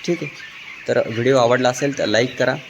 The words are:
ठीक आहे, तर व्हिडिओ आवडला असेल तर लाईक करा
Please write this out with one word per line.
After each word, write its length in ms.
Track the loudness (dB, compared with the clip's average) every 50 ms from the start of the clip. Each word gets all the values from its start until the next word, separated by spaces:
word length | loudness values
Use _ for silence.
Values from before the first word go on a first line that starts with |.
| -2
ठीक 180 | -4 -4 -4
आहे, 80 | -4 -12 -12 -16 -18 -18 -18 -18 -18 -18 -18 -12 -4 -2
तर 100 | 0 0 0
व्हिडिओ 300 | 0 -2 0 2 4 4 4
आवडला 300 | 6 4 4 4 2 0
असेल 300 | 0 0 -2 -4 -2 -2
तर 80 | -2
लाईक 300 | 2 2 2 0 0 -2 -2
करा 180 | 0 0 0 -4 -8